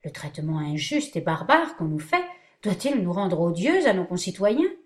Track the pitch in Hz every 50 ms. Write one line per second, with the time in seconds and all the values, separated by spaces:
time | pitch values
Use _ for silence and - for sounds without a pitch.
0 | _ 156 - - - 147 - - 151 156 160 156 151 147 151 151 147 - 294 294
1 | 285 - - 165 - 175 160 160 165 - 285 330 339 320 - - 175 156 156 151
2 | 156 - - 359 359 359 - - _ _ _ _ - 208 185 - - 269 277 247
3 | 185 175 175 190 202 190 170 160 170 170 165 170 185 277 349 381 339 254 202 185
4 | 175 - 180 180 - 190 175 - 196 208 214 269 339 381 - - -